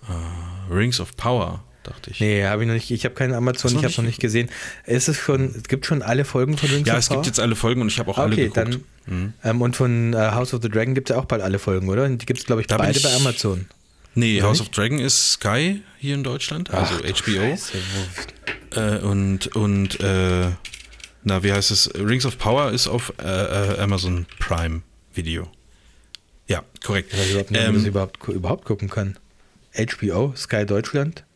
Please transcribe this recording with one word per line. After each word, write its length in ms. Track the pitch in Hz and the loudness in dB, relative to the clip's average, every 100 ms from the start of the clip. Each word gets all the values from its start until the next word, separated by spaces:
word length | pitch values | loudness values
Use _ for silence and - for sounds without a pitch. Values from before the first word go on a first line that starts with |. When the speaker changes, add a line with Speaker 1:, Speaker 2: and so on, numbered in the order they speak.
| 107 | -8
Speaker 1:
äh, 640 | 85 82 87 85 90 95 | -8 -6 -8 -10 -10 -2
Rings 260 | 90 117 123 | 2 2 2
of 160 | 92 - | -4 -4
Power, 460 | 113 123 85 90 - - | 0 0 0 -6 -12 -18
dachte 260 | - - - | -16 -14 -12
ich. 100 | - | -2
Speaker 2:
Nee, 260 | 107 104 98 | 2 4 2
hab 140 | 107 | 2
ich 60 | 113 | 2
noch 60 | |
nicht. 160 | 113 - | 0 -2
Ich 160 | 120 127 | -2 -4
hab 100 | - | 0
keinen 180 | 131 | 0
Amazon, 320 | 120 123 123 127 | 2 0 2 2
Speaker 1:
Hast 60 | |
du 40 | 123 | 2
noch 60 | |
Speaker 2:
ich 40 | 156 | 2
hab's 120 | 170 | 2
noch 60 | 117 | 0
Speaker 1:
nicht? 80 | |
Speaker 2:
nicht 80 | 117 | 0
gesehen. 280 | 117 110 120 - - - - | 0 2 0 -4 -12 -14 0
Ist 220 | 120 131 | 0 2
es 100 | 147 | -2
schon, 360 | - 135 135 98 | 0 2 2 -4
es 80 | |
gibt 220 | - 135 - | -4 -2 0
schon 160 | 151 | -2
alle 240 | 127 123 139 | 2 0 2
Folgen 320 | 131 127 151 | 2 2 0
von 120 | 143 | 0
Rings 180 | 143 147 | 2 2
Speaker 1:
Ja, 60 | |
Speaker 2:
of 60 | - | 2
Speaker 1:
es 80 | 120 | 2
Speaker 2:
Power? 80 | 139 | 2
Speaker 1:
gibt 100 | 147 | 0
jetzt 120 | 113 | 2
alle 160 | 117 113 | 2 2
Folgen 260 | 117 123 | 2 2
und 80 | 110 | 0
ich 100 | - | 0
hab 80 | 113 | -2
auch 100 | 98 | 0
Speaker 2:
Ah, 60 | |
Speaker 1:
alle 100 | 147 | 2
Speaker 2:
okay, 140 | 214 120 | 4 2
Speaker 1:
geguckt. 100 | 110 | 2
Speaker 2:
dann, 260 | 113 123 - - - | 0 -2 -6 -20 -6
Speaker 1:
Mhm. 260 | 92 98 110 | -4 -4 -4
Speaker 2:
ähm, 180 | 113 113 | 0 2
und 140 | 120 123 | 2 2
von, 380 | 127 120 117 | 2 4 2
äh, 180 | 117 107 | 2 2
House 220 | 107 123 | 2 0
of 100 | 123 | -2
the 60 | 113 | 0
Dragon 260 | 107 117 131 | 0 2 0
gibt's 160 | 131 | 0
ja 60 | 120 | -2
auch 80 | 123 | 0
bald 160 | 117 | -2
alle 160 | 95 98 | 0 0
Folgen, 300 | - 92 95 | 0 0 0
oder? 160 | 98 139 | 2 2
Und 160 | 123 | 0
die 40 | - | -2
gibt's, 200 | 117 - | -4 0
glaub 140 | 113 | 0
ich, 80 | 107 | 2
Speaker 1:
Da 100 | 107 | 2
bin 100 | - | 2
Speaker 2:
beide 120 | - | 2
bei 80 | 147 | 2
Speaker 1:
ich 60 | 127 | 2
Speaker 2:
Amazon. 500 | 135 117 110 92 92 - _ _ - - | 2 2 0 -2 -6 -14 _ _ -6 0
Speaker 1:
Nee, 200 | 117 104 | 2 4
Speaker 2:
Oder 80 | 101 | 4
Speaker 1:
House 120 | 110 | 2
Speaker 2:
nicht? 100 | 107 | 0
Speaker 1:
of 60 | - | 0
Dragon 240 | 107 147 | 0 0
ist 340 | 131 - - | 2 2 2
Sky 480 | - 107 113 165 202 - - | 2 0 2 0 -2 -6 -10
hier 160 | 139 143 | -4 -4
in 80 | |
Deutschland, 460 | 131 135 - 156 180 | -2 -4 -6 -6 -4
Speaker 2:
Ach, 180 | - 90 | 0 0
Speaker 1:
also 140 | 85 | -2
Speaker 2:
du 60 | - | -2
Speaker 1:
H 120 | 95 - | -2 0
B 120 | 98 | 0
O. 40 | 107 | 0
Speaker 2:
Scheiße, 240 | 165 - | -2 -6
wo 1040 | 98 92 98 92 90 - - - - - - | -8 -6 -6 -6 -8 -14 -12 -10 -10 -6 -2
Speaker 1:
Äh, 200 | 107 104 | 0 0
und, 560 | 101 101 98 95 - 110 | 0 2 2 0 -2 0
und, 440 | 104 98 98 - | 2 2 0 0
äh, 480 | 95 95 92 90 90 90 - - - - - _ | 0 2 2 2 0 -2 -8 -18 -20 -20 -20 _
na, 200 | 110 95 | -2 0
wie 80 | 98 | 2
heißt 180 | 101 95 | 2 2
es? 180 | 98 - - | 2 0 0
Rings 300 | 104 127 127 | 0 2 0
of 120 | - | -2
Power 340 | 107 127 143 | 0 2 2
ist 160 | 107 - | 0 0
auf, 240 | 120 - - | -2 -4 -8
äh, 0 | 82 | -4
äh, 540 | 95 101 98 101 98 | -2 0 0 0 0
Amazon 460 | 98 98 90 90 82 - | 0 0 0 -2 -4 -6
Prime 420 | - 85 85 80 - _ _ | -2 0 0 -4 -8 _ _
Video. 360 | - 82 82 85 - _ - _ - _ - _ _ - | -8 -4 -6 -8 -16 _ -20 _ -20 _ -20 _ _ -4
Ja, 160 | 90 - - | -4 -4 -16
korrekt. 300 | - 101 95 | -2 -2 -2
Speaker 2:
Ich 60 | 98 | -2
weiß 100 | 95 | 0
überhaupt 220 | 98 98 | 0 0
nicht, 80 | 117 | 0
ob 60 | 113 | 4
man 80 | 107 | 4
Speaker 1:
Ähm, 40 | |
Speaker 2:
das 60 | 107 | 4
überhaupt 320 | 98 95 - | 2 -2 -6
gu-, 120 | - | -6
überhaupt 320 | 95 87 151 - | -4 -2 -4 -2
gucken 240 | 107 98 | -4 -2
kann. 280 | - 98 98 - _ _ _ _ - | -4 -4 -6 -16 _ _ _ _ -4
H 180 | 113 - | -4 -2
B 120 | 101 | -2
O, 220 | 87 135 127 | 0 0 -2
Sky 300 | - 110 101 | -2 -2 2
Deutschland. 580 | 101 113 147 147 165 - | 0 0 -2 -2 -6 -18